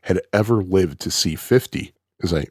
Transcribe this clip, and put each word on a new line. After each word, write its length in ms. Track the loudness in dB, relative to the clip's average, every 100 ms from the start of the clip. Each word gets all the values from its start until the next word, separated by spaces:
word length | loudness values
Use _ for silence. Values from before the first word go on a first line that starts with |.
had 180 | -2 -2 0
ever 300 | 0 2 0
lived 380 | 2 2 2 -2
to 100 | -6
see 240 | -2 -2
fifty, 580 | -4 2 2 2 -10 -10 _ _ -6
as 100 | -2
I 140 | -2 -4